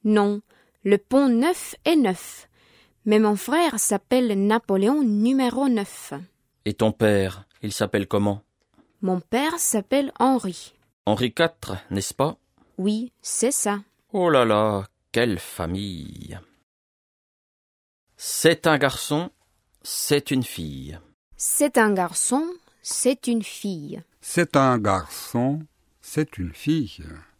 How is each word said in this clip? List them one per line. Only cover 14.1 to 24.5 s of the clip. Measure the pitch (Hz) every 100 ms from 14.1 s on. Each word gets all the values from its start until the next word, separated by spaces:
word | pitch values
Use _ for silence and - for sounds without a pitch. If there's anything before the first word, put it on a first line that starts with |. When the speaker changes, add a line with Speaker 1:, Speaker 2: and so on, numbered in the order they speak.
Speaker 2:
Oh | 202 175
là | 139
là, | 117 107 107 101 101 _ _
quelle | 113 120 90
famille ! | - - 82 92 101 85 - - - 98 _ _ _ _ _ _ _ _ _ _ _ _ _ _ _ _ _ _
C'est | - - 160 165 170
un | 147
garçon, | 139 - - 151 180 _ _ _ _ _
c'est | - - - 147 143
une | 131
fille. | 120 - 78 67 67 82 _ _ _ -
Speaker 1:
C'est | - - 294 262
un | 214
garçon, | 196 175 175 - 262 330 359 _ _
c'est | - - 247 277 -
une | 233
fille. | 196 - 202 170 147 - - _
Speaker 3:
C'est | - - 170